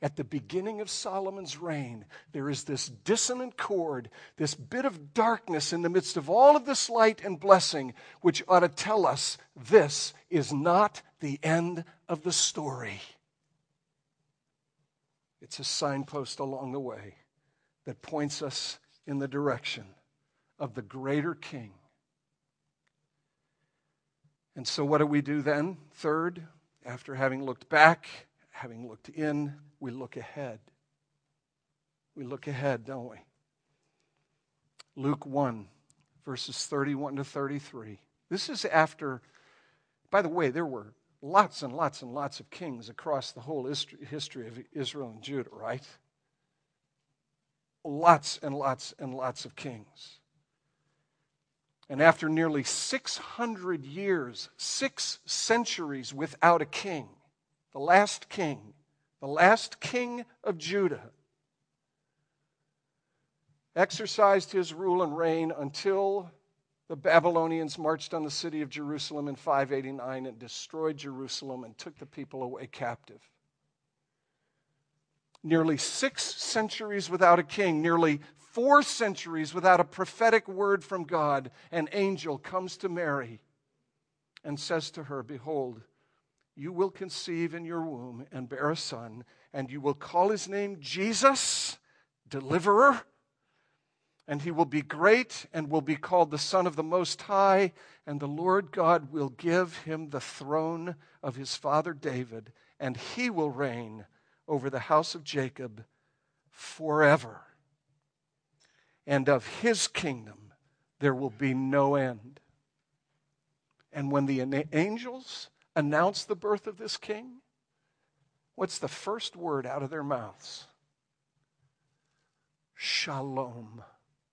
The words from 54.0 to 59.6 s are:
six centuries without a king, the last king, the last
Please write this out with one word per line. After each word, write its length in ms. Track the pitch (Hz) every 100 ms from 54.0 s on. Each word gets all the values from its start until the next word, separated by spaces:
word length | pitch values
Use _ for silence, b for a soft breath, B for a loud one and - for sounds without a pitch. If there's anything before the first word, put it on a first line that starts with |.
| 196 180 123 113 - -
six 640 | - - 269 - - -
centuries 880 | - - - 233 240 - 156 139 120
without 480 | 139 156 - 165 170
a 60 | 147
king, 420 | - 202 160 110 - _ _ _ _ _
the 60 | 135
last 500 | 147 185 208 - -
king, 460 | - 165 120 107 - _ _ _ _
the 60 | 139
last 540 | 151 180 226